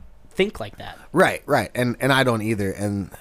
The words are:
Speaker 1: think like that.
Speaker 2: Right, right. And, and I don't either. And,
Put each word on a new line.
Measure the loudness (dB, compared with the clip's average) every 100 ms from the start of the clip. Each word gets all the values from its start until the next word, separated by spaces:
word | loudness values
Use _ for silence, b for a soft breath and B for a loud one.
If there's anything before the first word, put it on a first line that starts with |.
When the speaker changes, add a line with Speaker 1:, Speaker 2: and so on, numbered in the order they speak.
| -18 -20 -8 -2
Speaker 1:
think | -2 -2
like | -12 -12
that. | -14 -16 -4
Speaker 2:
Right, | 2 2 2 0
right. | 0 0
And, | -2 -2 0
and | 2
I | 4
don't | 4 2
either. | 0 -2 -2
And, | -2 -2 -2 -4 B